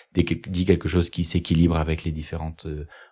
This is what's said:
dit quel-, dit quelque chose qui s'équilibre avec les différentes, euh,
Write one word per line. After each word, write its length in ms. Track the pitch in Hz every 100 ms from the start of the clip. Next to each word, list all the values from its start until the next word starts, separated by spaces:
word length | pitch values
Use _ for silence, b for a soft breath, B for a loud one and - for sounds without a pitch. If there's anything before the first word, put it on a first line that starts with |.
| B
dit 100 | -
quel-, 160 | 85 - -
dit 140 | 90
quelque 240 | 90 87 78
chose 220 | 87 82
qui 140 | -
s'équilibre 520 | 87 92 - 82 82 82
avec 280 | 78 78
les 60 | -
différentes, 560 | 78 76 82 80 80 80
euh, 200 | 76 73 b b